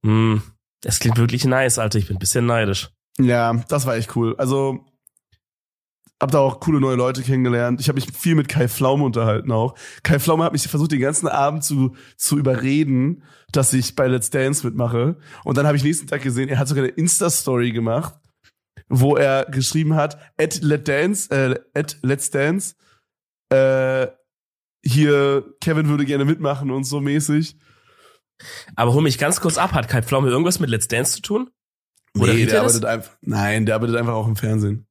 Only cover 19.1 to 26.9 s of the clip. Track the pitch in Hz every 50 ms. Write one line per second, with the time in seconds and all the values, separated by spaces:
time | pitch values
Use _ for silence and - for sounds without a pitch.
19.1 | 147 135 143 139 135 135 - - 139 135 127 - - 156 160 151 156 151 147 147
20.1 | 147 - - _ _ - 156 156 - 175 175 147 151 143 - 147 139 143 160 185
21.1 | 208 190 - - 143 139 131 127 127 - - _ _ 143 151 147 - - - 127
22.1 | 139 143 - - - 139 139 151 170 196 - - - _ _ _ _ _ _ _
23.1 | _ _ _ _ _ _ _ _ 131 135 135 135 131 131 131 131 131 131 127 127
24.1 | - _ _ _ _ _ _ _ _ _ _ _ _ _ _ 131 120 147 151 147
25.1 | 147 139 139 139 139 139 135 - - _ - 165 160 156 156 147 147 143 143 135
26.1 | 143 139 139 143 160 156 156 139 143 131 143 135 127 135 135 127